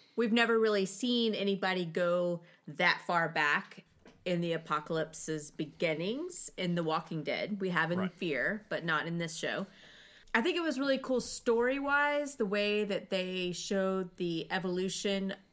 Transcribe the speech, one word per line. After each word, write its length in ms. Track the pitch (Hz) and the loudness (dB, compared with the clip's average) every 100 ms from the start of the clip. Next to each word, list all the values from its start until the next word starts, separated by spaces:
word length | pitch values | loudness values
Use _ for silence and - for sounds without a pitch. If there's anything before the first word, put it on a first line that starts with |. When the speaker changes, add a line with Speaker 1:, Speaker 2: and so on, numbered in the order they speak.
| - - | -6 0
Speaker 1:
we've 160 | 233 | 2
never 260 | 233 233 226 | 4 6 6
really 260 | 220 208 190 | 4 4 0
seen 480 | - 247 240 226 | 0 0 2 2
anybody 520 | 202 196 196 190 185 170 | 2 0 0 0 0 0
go 560 | 175 175 175 175 170 - - - | 0 2 2 0 -2 -8 -20 -10
that 340 | 143 180 - - | 2 2 2 2
far 220 | 175 165 | 2 2
back 540 | 160 147 160 - - - _ - - - | 2 4 2 -2 -14 -20 _ -20 -8 -2
in 160 | 175 | 0
the 120 | 170 | 0
Apocalypse's 960 | 165 165 151 151 160 160 - - 156 147 | -2 -2 -4 0 -2 -2 -6 -6 -6 -6
beginnings 1000 | - 151 - 170 156 180 262 359 - - - | -8 -8 -2 -2 0 -2 -4 -6 -8 -10 -4
in 180 | 180 175 | -2 0
The 80 | |
Walking 400 | 160 160 - 160 | 0 -2 -4 -6
Dead. 360 | 147 113 151 202 | -4 -4 -4 -4
We 100 | 185 | 0
have 200 | 175 160 | 0 0
in 80 | 180 | 0
Speaker 2:
Right. 140 | 185 | -2
Speaker 1:
Fear, 520 | - 175 131 143 208 - | -4 -4 -2 -2 -4 -6
but 160 | 151 165 | -4 -2
not 220 | 156 151 | -2 0
in 100 | 170 | -4
this 180 | 165 165 | -4 -4
show. 300 | - 113 196 - - - - - - - | -4 -4 -6 -12 -20 -20 -20 -20 -2 2
I 60 | |
think 140 | 349 339 | 2 2
it 60 | |
was 160 | 330 262 | 0 0
really 220 | 277 269 | 0 0
cool 200 | 269 254 | 2 0
story-wise, 1120 | - - - 233 247 277 277 285 294 294 285 - | 0 -2 2 2 2 0 2 2 4 2 -2 -2
the 100 | 208 | 0
way 380 | 208 208 208 | 0 2 0
that 260 | 208 196 202 | 0 -2 -2
they 440 | 190 185 185 180 | -2 -2 -2 -4
showed 640 | 175 - 196 190 190 180 - | -4 -2 0 2 0 -4 -4
the 280 | 175 165 - | -2 -2 -2
evolution 800 | 185 180 180 190 - 208 196 190 - _ | -2 -2 -2 -2 -2 -2 0 -2 -6 _